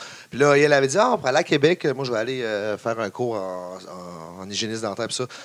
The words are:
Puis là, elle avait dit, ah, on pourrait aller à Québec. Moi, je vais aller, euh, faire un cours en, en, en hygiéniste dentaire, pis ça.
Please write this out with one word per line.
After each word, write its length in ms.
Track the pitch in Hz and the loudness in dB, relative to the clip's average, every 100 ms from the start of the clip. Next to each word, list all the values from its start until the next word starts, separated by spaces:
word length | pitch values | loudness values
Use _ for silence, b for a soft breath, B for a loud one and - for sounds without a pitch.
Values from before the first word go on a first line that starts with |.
| B B - | B B -8
Puis 80 | 117 | 2
là, 160 | 147 | 4
elle 160 | 143 147 | 6 6
avait 160 | 143 135 | 6 4
dit, 100 | 175 | 4
ah, 100 | 247 | 2
on 40 | 151 | 2
pourrait 120 | 131 | 2
aller 100 | 143 | 0
à 40 | |
Québec. 420 | 170 147 151 180 151 | 2 4 4 4 0
Moi, 180 | 131 | -2
je 60 | 131 | -2
vais 80 | 110 | -2
aller, 240 | 117 131 | -2 -4
euh, 340 | 113 104 107 101 | -2 -2 -2 -2
faire 220 | 117 113 | -2 -2
un 100 | 101 | -4
cours 240 | - 123 | -2 -2
en, 420 | 107 95 90 90 92 92 | -2 -4 -6 -10 -12 -14
en, 520 | 90 90 85 82 90 | -14 -14 -14 -14 -14
en 60 | 95 | -8
hygiéniste 340 | 98 110 110 | -6 -4 -4
dentaire, 240 | 110 98 113 | -4 -4 -6
pis 80 | |
ça. 100 | - 127 B | -6 -6 B